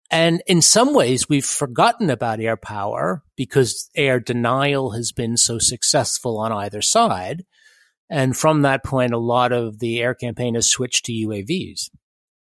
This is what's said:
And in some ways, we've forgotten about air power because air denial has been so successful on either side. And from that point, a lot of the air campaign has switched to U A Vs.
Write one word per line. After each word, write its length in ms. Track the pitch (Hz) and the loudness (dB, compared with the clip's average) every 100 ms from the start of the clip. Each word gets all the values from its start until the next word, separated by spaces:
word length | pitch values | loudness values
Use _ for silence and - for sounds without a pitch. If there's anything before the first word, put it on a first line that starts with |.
| - | -2
And 320 | 165 165 170 - | 2 2 2 2
in 160 | 175 | 4
some 320 | - 214 262 | 6 6 6
ways, 340 | 285 123 127 - | 4 4 2 2
we've 160 | 147 | 0
forgotten 640 | - - 139 120 214 240 190 | 0 -4 -2 2 2 2 -2
about 320 | 117 120 110 | 0 -2 -2
air 160 | 113 113 | -2 -2
power 640 | - 104 101 117 156 180 - - | -6 -6 -4 -4 -4 -4 -8 -10
because 540 | 127 139 123 - - | -2 2 2 0 -8
air 240 | - 143 127 | -2 2 0
denial 720 | 113 120 117 131 143 139 131 | 0 -2 0 0 0 0 -2
has 200 | 110 117 | -6 -6
been 240 | - 117 117 | -4 -4 0
so 220 | - 117 | 0 0
successful 800 | - 117 - 147 113 - 127 107 | -2 -2 0 0 0 -4 -4 -2
on 120 | 110 | -2
either 300 | 107 101 104 | -4 -6 -4
side. 640 | - 226 233 95 92 160 - _ _ _ _ _ - | 0 2 2 0 -6 -10 -14 _ _ _ _ _ -6
And 260 | 160 131 | 0 0
from 280 | 120 156 156 | 2 2 4
that 200 | 143 135 | 2 0
point, 300 | - 135 123 | -2 0 0
a 60 | 117 | 0
lot 340 | 117 120 123 | 2 2 2
of 280 | 123 117 107 | 2 -2 -4
the 200 | 117 117 | -4 -2
air 140 | 120 | -2
campaign 400 | 127 123 113 123 | -4 -6 -4 -2
has 120 | 117 110 | 0 0
switched 380 | - 127 - | 0 -2 -4
to 80 | - | -4
U 180 | 117 107 | -6 -4
A 100 | 104 | -6
Vs. 480 | 101 180 - - - _ _ _ _ _ | -6 -6 -6 -10 -14 _ _ _ _ _